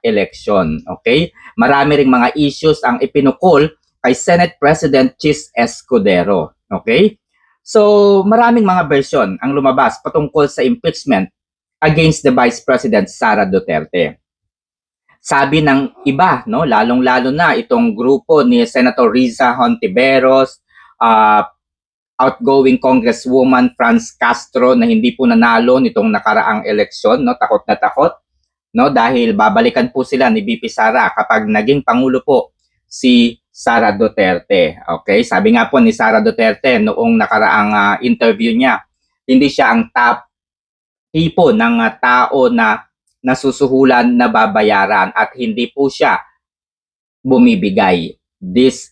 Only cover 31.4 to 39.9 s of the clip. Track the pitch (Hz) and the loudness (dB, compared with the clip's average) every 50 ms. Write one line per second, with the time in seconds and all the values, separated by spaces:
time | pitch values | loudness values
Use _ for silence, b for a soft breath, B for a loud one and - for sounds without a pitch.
31.4 | 220 208 214 214 214 240 277 - - - 233 247 262 262 - 127 - - 135 120 | -2 -2 -2 -2 0 0 0 0 0 -2 0 0 0 0 -2 -2 -2 0 0 0
32.4 | - - _ _ _ _ _ _ _ _ - - - 127 123 - - 233 226 _ | 0 -4 _ _ _ _ _ _ _ _ -10 -2 0 2 4 4 2 0 -2 _
33.4 | _ _ _ - - - - - 226 - 202 202 220 214 - - 196 185 180 175 | _ _ _ -8 -4 -2 0 0 0 0 0 0 -2 -2 0 0 0 0 -2 -4
34.4 | - - - - - - - - - - 170 170 - - 196 220 240 - 226 196 | -4 -2 0 0 0 0 -2 -10 -10 -10 -10 -8 -4 -2 0 0 0 0 -2 0
35.4 | 202 220 233 233 226 - - 254 - - 220 - 226 - 110 110 107 113 - - | 2 2 2 2 0 0 2 2 2 2 2 0 0 0 0 2 0 0 0 0
36.4 | 113 110 104 - - - 123 117 214 - - - 233 233 233 220 214 - 226 214 | 0 -2 -2 0 -2 0 0 0 0 -2 -2 -2 0 0 2 0 0 0 0 0
37.4 | 214 - - 214 208 208 208 208 202 202 202 - - 127 233 - 233 233 214 202 | 0 2 0 0 0 0 0 0 0 0 -2 -2 -2 -2 -2 0 0 0 0 0
38.4 | 226 233 220 233 131 131 117 - - _ _ _ _ _ _ _ _ - 131 262 | -2 -2 0 0 0 0 -2 -2 -6 _ _ _ _ _ _ _ _ 0 2 2
39.4 | 285 269 - - 269 - 226 233 226 - | 2 2 0 0 0 0 0 0 -2 -2